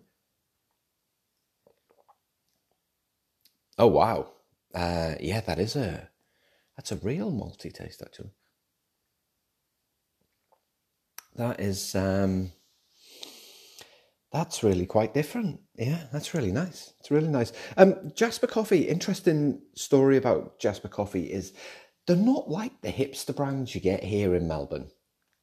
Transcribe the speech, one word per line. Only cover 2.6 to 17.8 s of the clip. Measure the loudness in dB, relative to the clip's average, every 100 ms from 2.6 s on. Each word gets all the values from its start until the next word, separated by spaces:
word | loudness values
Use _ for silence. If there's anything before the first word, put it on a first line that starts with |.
| _ _ _ _ _ _ _ _ _ _ _ 4
Oh, | 6
wow. | 8 4 2 -6 -12 _ _ _
Uh, | -4 -2 0 -2 -4
yeah, | -4 -4
that | -2 -2
is | -2 -2
a, | -4 -6 -12 _ _ _ _ _ _ -16
that's | -10
a | -6
real | -4 -4 -4
malty | -6 -8 -12 -16
taste, | -14 -16 -16
actually. | -20 -18 -20 _ _ _ _ _ _ _ _ _ _ _ _ _ _ _ _ _ _ _ _ _ _ _ _ _ _ _ _ -20 -18 -6
That | -4 -2
is, | -2 -4 -4 -2
um, | 0 2 2 0 -2 -10 _ _ _ _ -20 -20 -20 -20 -20 -20 -20 -20 -20 _ _ _ _
that's | -6 -4 0
really | 2 2 2
quite | 2 2
different. | 0 -2 -4 -6 -6 _ -6
Yeah, | -4 -4 -6
that's | -10 -6
really | -2 -2
nice. | -2 -4 -8 -20 _
It's | 0
really | 2 2
nice. | 0 0 -4 -2
Um, | 8